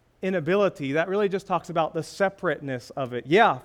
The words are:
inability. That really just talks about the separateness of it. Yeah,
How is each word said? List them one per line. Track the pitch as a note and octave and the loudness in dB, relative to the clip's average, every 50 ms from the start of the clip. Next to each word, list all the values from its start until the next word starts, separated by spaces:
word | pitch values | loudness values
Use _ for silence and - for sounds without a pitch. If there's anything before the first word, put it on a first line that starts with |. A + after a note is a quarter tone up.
| _ _ _ _ | _ _ _ _
inability. | - F#3+ F#3 F3 C#3 D#3+ F#3+ G#3 G3+ F3 - - C#3+ C3+ C#3 | -4 -2 -2 -2 0 0 2 2 2 2 0 -2 -4 -2 0
That | D#3+ E3+ F#3 | 0 0 0
really | F#3+ G#3 G#3 F#3+ | 0 0 0 0
just | F#3+ F#3 - | -2 -4 -4
talks | - F3+ D#3+ - - | -2 -4 -4 -4 -2
about | D#3+ E3+ D#3 - - | -2 -2 -2 0 -2
the | E3 | -6
separateness | D3+ - - - G3 F#3+ F#3+ - F#3+ E3 C#3+ - D3 C3+ C3 A#2+ - - | -6 -6 -2 0 0 0 0 -2 -2 -2 -2 -2 -4 -6 -6 -6 -8 -8
of | - D3+ C3 A#2+ B2 | -6 -6 -6 -4 -6
it. | A#2+ - | -6 0
Yeah, | C3 E3+ A3 A3+ F3+ C3+ B2+ | 4 6 6 6 6 4 0